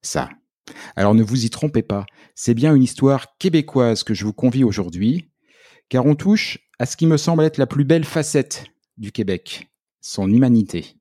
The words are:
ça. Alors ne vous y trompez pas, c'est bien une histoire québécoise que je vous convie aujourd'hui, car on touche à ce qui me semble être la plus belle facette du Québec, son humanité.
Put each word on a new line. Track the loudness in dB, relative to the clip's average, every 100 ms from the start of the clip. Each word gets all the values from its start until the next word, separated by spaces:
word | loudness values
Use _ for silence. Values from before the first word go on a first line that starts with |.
ça. | -8 -8 -8 -14 _ _ -20 -20 -16 -2
Alors | 2 4
ne |
vous | 2 0 -2
y |
trompez | -4 -4 -2
pas, | -4 -8 -8 _ _ -8
c'est | -2
bien | 0 4 4
une |
histoire | 4 2 0 0 -4 _
québécoise | 0 0 0 0 2 0
que | -2
je | -4 -4
vous |
convie | -2 0 2 0
aujourd'hui, | 0 -6 -2 -2 -2 -6 _ _ _ _ _ _
car | 0 2
on | 2
touche | 2 0 0 -10 _ _
à | -8
ce | 0
qui | 2
me | 2
semble | 2 0
être | 0 0
la | -2
plus | 0 2
belle | 2
facette | 0 -4 -2 -2 -2 -8 -16 _ _ -16
du | -12
Québec, | -6 -4 -4 -8 -16 -18 _ _ _
son | -14 -6 2
humanité. | 4 4 4 2 -6 -10 _